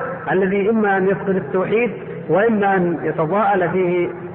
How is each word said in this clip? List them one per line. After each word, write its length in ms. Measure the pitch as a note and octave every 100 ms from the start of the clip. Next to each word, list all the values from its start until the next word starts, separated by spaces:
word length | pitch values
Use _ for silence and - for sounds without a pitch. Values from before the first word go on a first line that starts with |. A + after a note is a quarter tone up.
| - - -
الذي 400 | F3 F#3+ G3+ G3
إما 260 | A3+ G3+ F#3+
أن 120 | F#3+
يفقد 280 | G3 F#3+ F#3+
التوحيد 540 | - F#3 E3+ A3 A#3+ - - - -
وإما 480 | E3+ A3+ G#3 G3 F#3+
أن 220 | F3 D#3
يتضاءل 680 | D#3 D#3 D#3 G3 G3+ G3 F3
فيه 380 | F3+ F3+ F3 F3 - -